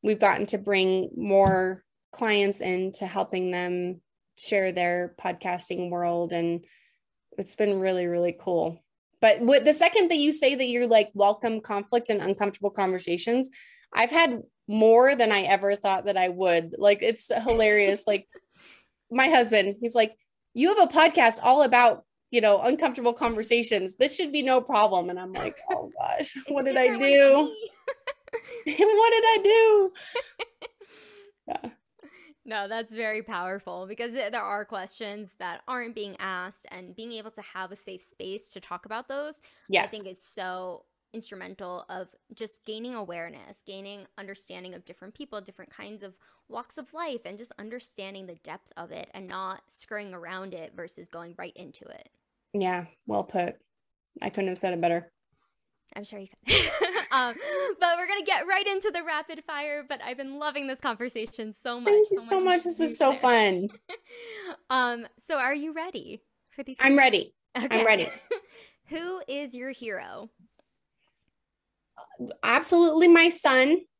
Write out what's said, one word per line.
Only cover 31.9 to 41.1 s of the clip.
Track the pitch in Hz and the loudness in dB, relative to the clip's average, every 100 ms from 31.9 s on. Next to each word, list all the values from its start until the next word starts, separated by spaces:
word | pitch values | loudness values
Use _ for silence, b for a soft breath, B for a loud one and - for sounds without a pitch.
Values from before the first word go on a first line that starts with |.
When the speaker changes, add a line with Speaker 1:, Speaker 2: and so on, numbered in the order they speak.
| _ B B 320 294 | _ B B -20 _
Speaker 2:
No, | - 220 202 | -10 -8 -6
that's | 226 226 | -8 -10
very | 220 220 214 | -8 -6 -6
powerful, | 220 190 185 196 190 180 190 | -8 -8 -6 -8 -10 -12 -12
because | 220 240 | -10 -10
th-, | 240 214 | -6 -6
there | 233 | -6
are | 202 202 | -6 -8
questions | 208 208 190 - 214 208 196 _ | -8 -12 -12 -12 -14 -12 -16 _
that | 180 170 - | -12 -12 -10
aren't | 254 240 | -10 -10
being | 226 202 185 | -12 -14 -10
asked, | 190 185 185 - - | -10 -10 -12 -16 -20
and | 185 180 | -20 -20
being | 180 226 | -18 -14
able | 226 214 | -14 -16
to | 214 | -20
have | 202 190 185 | -18 -14 -14
a | 196 | -14
safe | - 185 | -18 -18
space | - - 185 202 - | -18 -16 -12 -12 -14
to | 190 | -18
talk | - 180 208 | -14 -16 -12
about | 220 - | -14 -10
those, | 277 302 302 | -10 -10 -14
I | b b b | b b b
Speaker 1:
Yes. | 190 - | -2 -2
Speaker 2:
think | 214 196 | -8 -12
is | 185 | -16
so | - - 185 185 185 175 _ _ _ | -18 -12 -10 -10 -12 -14 _ _ _